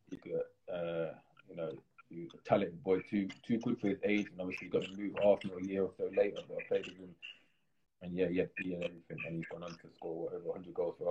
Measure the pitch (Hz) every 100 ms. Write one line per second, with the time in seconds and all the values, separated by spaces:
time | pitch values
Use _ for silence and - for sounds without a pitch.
0 | - - - 82 - _ - 90 85 85
1 | 80 - - - - 85 82 82 - -
2 | - 170 165 - - 107 95 85 95 92
3 | - 104 98 - - 117 120 113 104 98
4 | 98 104 98 90 92 87 90 92 90 98
5 | 101 - 101 98 98 90 95 95 95 -
6 | 92 98 101 - - - - 98 - 90
7 | 180 175 - - _ _ _ _ _ _
8 | 90 90 90 90 - - 92 87 87 87
9 | - 80 82 82 80 85 87 82 82 -
10 | 85 82 82 90 85 87 87 85 87 -
11 | 90